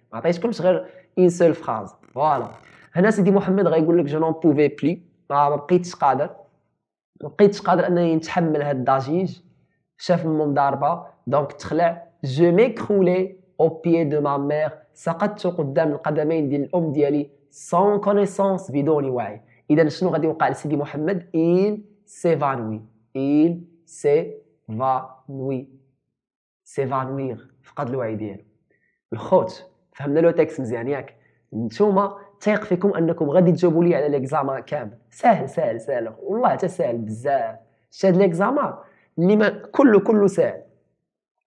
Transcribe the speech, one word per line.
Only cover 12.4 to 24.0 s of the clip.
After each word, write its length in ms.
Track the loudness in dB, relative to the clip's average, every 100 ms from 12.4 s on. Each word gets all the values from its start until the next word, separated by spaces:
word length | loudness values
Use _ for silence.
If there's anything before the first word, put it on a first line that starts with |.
| 4
ميكرولي 840 | 4 2 0 -2 2 2 2 -4 -8 _ -2
او 80 | 0
بيي 360 | 0 0 0
دو 160 | 2 0
ما 160 | -2 -2
مير"، 340 | -2 -2 -4 -8 _
سقطت 520 | _ -6 -2 -4 -4 -6
قدام 460 | -4 -4 0 -2
القدمين 560 | -2 -4 -2 0 0 -2
ديال 140 | -2
الام 300 | -2 -2 -2
ديالي. 380 | 0 0 0 -4 _ _
"سون 480 | -20 -4 0 2 0
كونيسونس"، 720 | 0 0 0 0 -2 -2 -4
بدون 380 | -2 0 0 0
وعي. 320 | -4 -6 -12 _ _ 0
اذا 180 | 2 2
شنو 220 | 0 -2
غادي 160 | 0 -2
يوقع 220 | 0 -2
لسيدي 280 | -2 -4 -4
محمد؟ 520 | -4 -4 -4 -4 -4
"إيل 500 | 0 2 2 2 -2 -10 _ _
سيفانوي". 760 | -4 -2 0 0 -2 -6 -8 -12 _ _ -4
"إيل 480 | 0 4 2 0 -10 _ _
سيفانوي". 1800 | -4